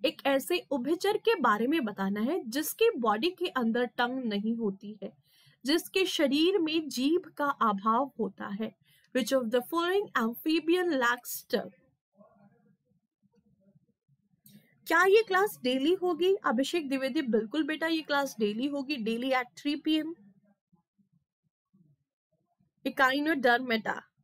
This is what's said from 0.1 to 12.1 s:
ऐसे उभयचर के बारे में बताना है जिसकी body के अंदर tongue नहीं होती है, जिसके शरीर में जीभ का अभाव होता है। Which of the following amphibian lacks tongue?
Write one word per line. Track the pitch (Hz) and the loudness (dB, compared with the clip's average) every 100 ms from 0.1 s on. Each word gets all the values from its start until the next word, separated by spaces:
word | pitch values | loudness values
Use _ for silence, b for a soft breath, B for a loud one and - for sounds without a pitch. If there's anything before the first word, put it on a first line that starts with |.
| 220 269 | -2 0
ऐसे | 277 269 349 - | 0 0 -2 -2
उभयचर | 285 247 339 392 427 | -4 -2 0 0 0
के | - | 2
बारे | 440 247 208 240 | 2 2 2 2
में | 320 | 0
बताना | 226 202 196 202 | 0 -2 -2 0
है | 233 359 | 0 -2
जिसकी | 269 262 311 - 453 | -4 -4 -4 2 2
body | 370 226 262 311 | 2 0 0 0
के | 359 359 | -2 -4
अंदर | 262 226 233 240 | 0 0 0 -2
tongue | - 240 262 | -2 -2 -2
नहीं | 247 202 220 233 | -4 -2 -2 -2
होती | 220 196 202 214 | -4 -6 -10 -14
है, | 196 - b b b b 240 | -14 -16 b b b b -2
जिसके | 330 - 381 381 | -2 0 -2 0
शरीर | - 285 285 330 392 | 2 2 4 2 2
में | 311 320 311 | 0 -2 -4
जीभ | 233 269 349 - - | -2 0 0 -2 -4
का | 285 | -4
अभाव | - 233 196 214 226 269 - | 0 0 2 0 0 0 -4
होता | 202 - 208 | -8 -6 -10
है। | 202 220 - b b b 247 | -8 -8 -10 b b b -4
Which | 254 269 | 0 0
of | 233 | 2
the | 247 240 | 0 0
following | 330 349 392 - 262 | -2 0 0 0 0
amphibian | 226 240 320 320 311 359 359 | -2 -2 -2 0 2 2 2
lacks | 277 240 247 - - - | 0 0 0 -4 -12 -4
tongue? | 226 - - _ _ _ | -4 -4 -12 _ _ _